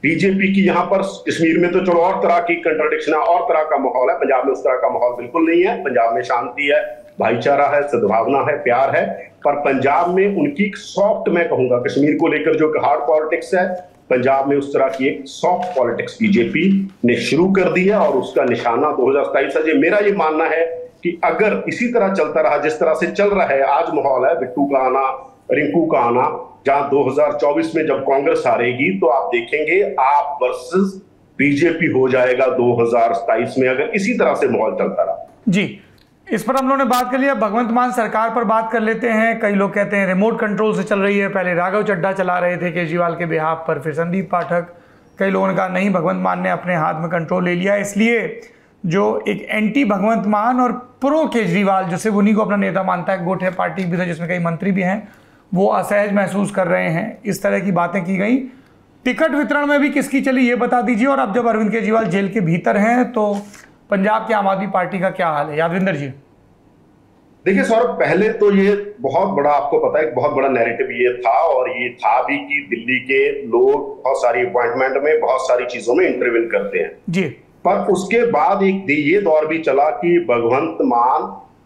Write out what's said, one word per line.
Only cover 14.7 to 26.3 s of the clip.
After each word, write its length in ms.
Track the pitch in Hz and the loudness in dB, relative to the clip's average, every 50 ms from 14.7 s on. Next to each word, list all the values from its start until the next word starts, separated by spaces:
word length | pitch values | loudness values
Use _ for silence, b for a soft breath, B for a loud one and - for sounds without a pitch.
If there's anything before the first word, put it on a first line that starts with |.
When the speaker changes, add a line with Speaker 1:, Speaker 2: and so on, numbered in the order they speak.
| - | 0
Speaker 1:
तरह 140 | 165 135 135 | 0 0 0
की 200 | - - 131 139 | 0 -2 -2 -2
एक 140 | 156 - 131 | -2 -4 -10
soft 520 | - - - - 165 180 190 180 - - 131 | -14 -14 -4 -2 -2 0 0 -2 -4 -2 0
politics 400 | 123 117 117 - - - - - | 0 0 -2 -4 -6 -10 -6 -2
बीजेपी 720 | 113 208 98 117 117 101 - 156 170 196 196 - - - - - - | 0 2 2 2 2 0 0 0 2 2 2 2 0 -4 -10 -2 0
ने 100 | 120 120 | 0 0
शुरू 360 | 117 - - 135 151 175 190 | 0 0 -2 0 2 2 2
कर 200 | 196 190 180 - | 2 2 2 0
दी 140 | - 170 180 | 0 0 2
है 100 | 190 208 | 2 2
और 220 | 202 175 - - 131 | 2 2 2 0 -2
उसका 260 | 120 - - 165 139 | -4 -2 -2 0 0
निशाना 480 | 123 120 113 - 127 117 123 143 151 | 0 -2 -2 -2 -2 -2 0 0 -2
दो 200 | 143 135 127 123 | 0 0 0 2
हज़ार 120 | 135 143 135 | 2 2 0
सताईस 300 | - - 143 139 143 - 165 | 0 0 -2 -2 0 -2 -2
है। 100 | 156 160 | 0 2
ये 60 | 160 | 2
मेरा 240 | - 156 160 208 208 | 2 2 2 2 2
ये 140 | 208 208 | 2 2
मानना 340 | 196 196 165 156 156 156 160 | 0 0 0 -2 0 0 0
है 200 | 160 156 160 165 165 - - - - - _ - | 0 0 0 -2 -2 -4 -8 -12 -14 -18 _ -6
कि 180 | 175 175 - - | -6 -4 -2 -2
अगर 400 | 180 156 - 214 214 - - - - | -2 0 2 0 0 0 -2 -4 -6
इसी 200 | - - 247 240 | -4 -4 -4 -2
तरह 260 | 240 233 202 190 190 | 0 0 0 0 0
चलता 280 | - 156 151 - 165 | 0 -2 0 0 0
रहा, 160 | 156 147 147 - | 0 2 0 0
जिस 220 | - 156 156 - | 0 -2 -2 0
तरह 140 | 175 160 160 | 0 0 0
से 140 | - 175 170 | 0 -2 -4
चल 220 | - - 196 208 | 0 0 2 4
रहा 160 | 202 185 170 | 4 4 2
है 160 | 139 135 135 | 2 2 2
आज 240 | 139 139 143 147 165 - 160 | 2 2 2 2 2 0 0
माहौल 340 | 151 139 143 135 123 123 139 | 0 0 2 0 2 2 2
है, 120 | 170 160 | 2 0
बिट्टू 260 | 131 117 - 143 143 | -2 -6 -2 -2 -2
का 120 | 139 139 131 | 2 2 2
आना, 580 | 127 127 127 135 135 135 - - - - - _ _ _ | 2 2 0 0 0 -2 -4 -6 -12 -18 -20 _ _ _
रिंकू 340 | 127 139 151 143 - 170 160 | -2 0 0 0 0 0 0
का 140 | - 156 139 | 2 2 0
आना, 580 | 120 117 117 123 135 151 | 2 2 2 0 0 -2